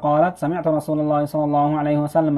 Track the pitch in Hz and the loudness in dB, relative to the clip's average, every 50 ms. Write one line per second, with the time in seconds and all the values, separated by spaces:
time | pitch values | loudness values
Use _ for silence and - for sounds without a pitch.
0 | - 147 147 151 170 - 180 - 151 143 170 180 156 165 156 151 - - 156 151 | 0 0 2 2 2 2 0 -2 -4 -4 -4 -2 -2 0 0 0 -2 -2 -2 -2
1 | 151 151 151 151 147 143 - 151 151 147 147 147 147 147 151 151 147 147 147 147 | 0 0 0 0 0 -2 -2 -2 -2 0 2 2 2 2 0 0 0 0 0 0
2 | 147 147 - 170 156 151 147 | 0 0 0 0 0 2 0